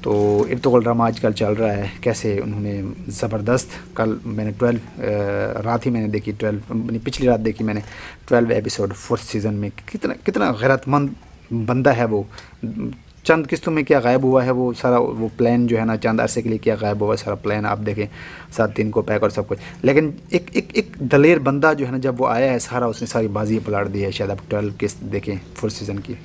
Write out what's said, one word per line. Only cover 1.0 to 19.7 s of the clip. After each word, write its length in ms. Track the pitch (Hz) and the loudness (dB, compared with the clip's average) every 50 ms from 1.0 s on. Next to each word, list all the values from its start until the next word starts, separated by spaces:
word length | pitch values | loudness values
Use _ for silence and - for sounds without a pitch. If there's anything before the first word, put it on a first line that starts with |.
| 117 | 2
आजकल 260 | 113 113 - - 110 | 2 0 0 0 0
चल 220 | 104 - 113 101 104 | 0 2 0 0 2
रहा 180 | 107 113 107 | 2 2 0
है, 200 | 101 101 101 95 - - | 0 0 -4 -6 -8 -2
कैसे 360 | - 123 110 - - 110 101 98 | -2 -2 0 0 0 -2 -2 0
उन्होंने 540 | - 110 107 104 104 104 101 98 95 - - - - - | -2 -4 -4 -4 -4 -4 -4 -6 -6 -8 -8 -10 -10 -6
ज़बरदस्त, 600 | 98 - - 110 113 107 104 113 123 120 - - - - - - - | -4 -4 -2 -2 -2 -2 0 2 2 2 0 -4 -8 -16 -16 -12 -4
कल 240 | - 113 110 110 - - | -2 0 0 0 -2 -4
मैंने 240 | 120 107 107 107 107 | -6 -4 -4 -4 -4
ट्वेल्व, 280 | 104 107 123 120 117 110 | -2 0 0 2 2 0
अ, 240 | - - - - 113 104 104 104 101 101 101 101 101 110 117 113 | -4 -10 -10 -6 -4 -2 0 0 0 0 -2 -2 -2 -2 -4 -4
रात 260 | 104 117 117 117 - | -2 -2 -2 0 0
ही 40 | - | 0
मैंने 180 | 120 113 107 104 | -2 0 -2 -2
देखी, 240 | 104 104 104 110 | -2 -2 -4 -4
ट्वेल्व, 260 | 101 104 107 107 104 104 | -6 -4 -2 -2 -2 -4
यानी 400 | 107 - 120 113 113 117 113 113 | -6 -6 -6 -4 -4 -4 -6 -4
पिछली 280 | - - 123 - 131 | -4 -6 -4 0 2
रात 140 | 123 120 113 | 2 4 4
देखी 240 | 110 113 104 - 113 | 2 -2 -2 -2 -4
मैंने 180 | 110 104 104 104 - - - - - - - - - | -2 -2 -4 -6 -10 -16 -16 -16 -18 -18 -20 -2 2
ट्वेल्व 240 | 127 120 117 113 | 4 4 6 4
एपिसोड 400 | 120 - 107 127 - - 104 98 | 2 2 0 -2 -2 -2 -2 -2
फोर्थ 300 | 98 - - - 120 110 | -2 -8 -4 -4 -4 -4
सीज़न 320 | - - - 110 101 107 104 | -4 -4 -4 -2 -2 0 -2
में। 160 | 104 104 101 | -2 -4 -6
कितना, 440 | - - - - - 214 - - - | -8 -12 -16 -12 -10 -6 -6 -6 -6
कितना 360 | - - - - 208 208 - | -2 -4 -2 0 2 0 0
गैरतमंद 680 | 120 104 117 135 135 127 - 135 139 143 143 139 - - - - - - - - | 0 2 4 4 4 4 2 2 2 2 2 0 -4 -10 -18 -20 -20 -20 -10 -6
बंदा 400 | 117 117 110 110 120 131 127 143 | -4 -2 0 0 0 4 4 4
है 120 | 131 117 120 | 4 4 2
वो। 220 | 110 110 101 98 - - - - - - - - 110 - - - 117 - - - - - - - | 2 2 0 -2 -4 -12 -20 -20 -20 -14 -10 -8 -8 -6 -4 -6 -6 -8 -10 -18 -20 -20 -6 2
चंद 220 | - 160 160 151 | 2 2 2 2
किस्तों 260 | 139 170 151 - 170 | -2 -4 -2 -2 0
में 120 | 160 156 143 | 0 0 2
क्या 160 | - 156 139 | 4 4 4
गायब 240 | 117 120 123 131 135 | 4 4 2 4 4
हुआ 180 | 131 131 131 | 6 4 4
है 80 | 123 127 | 4 4
वो 220 | 127 123 127 123 | 2 2 0 0
सारा, 260 | 117 - - 127 123 120 | -2 0 2 2 4 4
वो 320 | 120 - - 113 113 110 - - | 2 2 -2 -4 -4 -6 0 2
plan 280 | 117 117 120 120 123 | 2 4 4 4 4
जो 120 | 117 117 110 | 2 2 2
है 60 | 113 | 2
ना 120 | 113 113 | 0 -2
चंद 240 | 107 - 117 110 113 | 0 0 0 2 2
अरसे 220 | 117 110 - 123 | 0 0 0 -2
के 60 | 113 113 | -2 -2
लिए 100 | 113 107 | -2 0
क्या 180 | - 117 110 | 0 0 0
गायब 260 | 107 110 104 104 104 | 2 0 -2 0 0
हुआ 80 | 104 104 | 2 0
है 60 | 107 | 0
सारा 180 | 104 - 104 101 | 0 -2 -6 -6
plan, 320 | 95 - 104 104 107 104 | -4 -2 -2 -2 0 0
आप 120 | 104 104 104 | -2 -2 -2
देखें 280 | 107 107 101 104 104 101 - - - - - - - - - | -2 -4 -2 -2 -4 -6 -6 -14 -16 -16 -16 -18 -18 -10 0
सात 180 | - 110 104 104 | 0 0 0 2
तीन 160 | - 110 107 | 0 -2 0
को 120 | 107 113 | 0 -2
pack 200 | 104 - 107 104 | 0 0 0 2
और 80 | 110 104 | 2 2
सब 160 | - 107 98 | 0 -2 -4
कुछ। 120 | - - - - - | -4 -6 -8 -8 -16